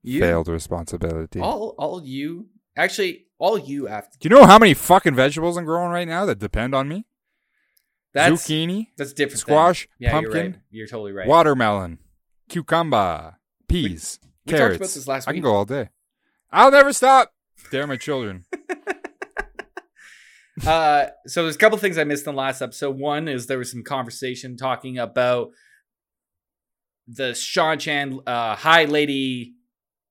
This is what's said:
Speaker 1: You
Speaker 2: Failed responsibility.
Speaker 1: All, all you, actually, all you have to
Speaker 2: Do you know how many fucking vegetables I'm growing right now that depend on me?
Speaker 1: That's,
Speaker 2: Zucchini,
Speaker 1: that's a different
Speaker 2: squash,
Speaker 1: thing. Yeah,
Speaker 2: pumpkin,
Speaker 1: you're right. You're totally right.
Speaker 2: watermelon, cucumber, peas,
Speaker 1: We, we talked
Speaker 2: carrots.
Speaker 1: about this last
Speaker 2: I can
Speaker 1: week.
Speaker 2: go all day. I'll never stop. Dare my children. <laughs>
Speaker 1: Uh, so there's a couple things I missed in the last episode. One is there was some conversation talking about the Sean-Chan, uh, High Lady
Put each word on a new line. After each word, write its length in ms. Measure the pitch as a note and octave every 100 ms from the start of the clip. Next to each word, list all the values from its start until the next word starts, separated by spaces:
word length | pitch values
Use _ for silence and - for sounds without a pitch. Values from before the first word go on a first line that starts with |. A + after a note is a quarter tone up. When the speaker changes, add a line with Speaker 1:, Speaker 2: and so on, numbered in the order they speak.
Speaker 1:
You 180 | B2 C3
Speaker 2:
Failed 280 | F2 E2+ E2
responsibility. 920 | E2 - F2 E2 F2 E2+ E2 D#2+ F2
Speaker 1:
All, 340 | F3 G#3+ A3 -
all 240 | D3+ F3+
you, 440 | C#3 C3+ D3 E3+ G#3+ _ _ -
actually, 500 | F3+ - F#3 - _ _
all 200 | F3 G#3+
you 280 | C3+ C#3+ A#2
have 240 | G#2+ -
to 80 | _
Speaker 2:
Do 100 | D#3
you 60 |
know 100 | B3+ F3
how 120 | G#3+
many 160 | A3
fucking 400 | C3+ - F#3 F3
vegetables 420 | B2+ C3+ D3 E3+ F3
I'm 80 |
growing 260 | D#3+ E3 F3
right 160 | F3 F3
now 180 | E3 G3
that 120 | G#2+
depend 360 | G#2 G#2+ B2
on 140 | C3+ C#3
me? 180 | F3 - _ _ _ _ _ _ _ _ _ _
Speaker 1:
That's, 340 | C3+ E3 E3 -
Speaker 2:
Zucchini, 420 | D#3 E3 G3 A3+ -
Speaker 1:
that's 140 | C#3
a 20 |
different 260 | C3 C#3+ B2+
Speaker 2:
squash, 400 | - D3+ E3+ F3
Speaker 1:
thing. 60 | - _
Yeah, 100 | A#2+
Speaker 2:
pumpkin, 200 | D3 D3+
Speaker 1:
you're 100 | D#3
right. 100 | F#3 F3+ _
You're 160 | A2 A2
totally 260 | A#2 G2+
right. 140 | G2 G2
Speaker 2:
watermelon, 720 | D#3+ D#3 C3 A2 G2+ F2+ D#2+ _ _ _ _ _
cucumber, 880 | F3 C#3+ E3 E3 B2 F#2 D#2+ D#2+ _ _ _ -
peas, 520 | F3+ A2+ E2 - -
Speaker 1:
We, 60 | _ _ -
we 0 |
talked 60 | D#3+
Speaker 2:
carrots. 180 | A#2 F2
Speaker 1:
about 120 | F#3
this 180 | D3 C3
last 200 | C3+ C3
Speaker 2:
I 40 |
can 40 | D3+
Speaker 1:
week. 80 |
Speaker 2:
go 100 | C#3+
all 100 | G#2
day. 240 | G2+ C#3 A2 _ _ _ _ _ _
I'll 180 | - C4+
never 220 | C#4 C#4
stop. 400 | - B3+ C4+ - _ _ _ -
Dare 160 | C3+ D3
my 100 | B2+
children. 480 | - C3+ G#2+ F#2 _
<laughs> 40 | - - F4+ - - - _ - - - - - - _ _ - - - _ _ -
Speaker 1:
Uh, 420 | - E3 D#3 D3 C#3 - -
so 160 | -
there's 140 | D#3+ D3
a 20 |
couple 180 | G#3+ G#3
things 200 | G3 E3
I 60 |
missed 220 | D3 C#3+ D3+
in 40 |
the 40 | C#3
last 240 | C3+ C3
episode. 340 | B2+ - C#3+ C3+
One 300 | C#3+ D3 D#3+
is 220 | B2+ A#2
there 100 | B2+
was 140 | B2
some 100 | B2
conversation 720 | - C#3 B2 - C3 B2 C3 B2
talking 420 | C3 B2 C3 B2+
about 520 | A2+ - B2 B2 A#2 _ _ _ _ _ _ _ _ _ _ _ _ _ _ _ -
the 260 | A#2 B2+
Sean-Chan, 840 | A#2 - F#3 D#3+ D#3 D#3 D3 C#3 C3 C3
uh, 280 | A#2+ A2+
High 300 | G#2 D#3 E3+
Lady 680 | D3+ D3+ D3 C#3 C3 B2+ A#2+ _ _ _ _ _ _